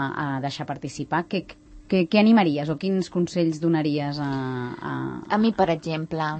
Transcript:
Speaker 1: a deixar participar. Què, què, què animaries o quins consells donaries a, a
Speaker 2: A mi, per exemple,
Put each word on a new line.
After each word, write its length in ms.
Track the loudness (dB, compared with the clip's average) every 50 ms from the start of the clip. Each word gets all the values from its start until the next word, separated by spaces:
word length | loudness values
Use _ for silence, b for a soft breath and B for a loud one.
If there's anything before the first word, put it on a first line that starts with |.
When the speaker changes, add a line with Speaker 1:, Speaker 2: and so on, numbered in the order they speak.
| 0 -2 -2 -4 -4 -2 -2 -2
Speaker 1:
a 20 |
deixar 240 | -4 -4 -6 -6 -6
participar. 600 | -6 -6 -6 -8 -8 -8 -8 -4 -2 -2 -2 -2 -2
Què, 160 | -4 -4 -4 -6 -14 -20 -20 -20 -20 -20 -4
què, 220 | 0 2 2 2 4
què 80 | 4 6
animaries 520 | 8 8 8 8 6 4 2 0 -2 -2 -4
o 60 | -2
quins 300 | -2 -2 0 0 -2 -2 -2
consells 460 | -2 -2 0 0 0 0 0 0 0
donaries 560 | 2 2 2 2 2 2 0 0 -2 -2 -4 -4
a, 120 | -4 -4 -4 -4 -4 -4 -4 -6 -6 -8 -8
a 200 | -8 -8 -6 -6 -6 -6 -6 -8 -8 -4 -2
Speaker 2:
A 80 | 0 2
mi, 140 | 2 2 2
per 140 | 2 2 2
exemple, 480 | 2 0 -2 -4 -4 -4 -4 -4 -4 -2 -2 -2 -4 -6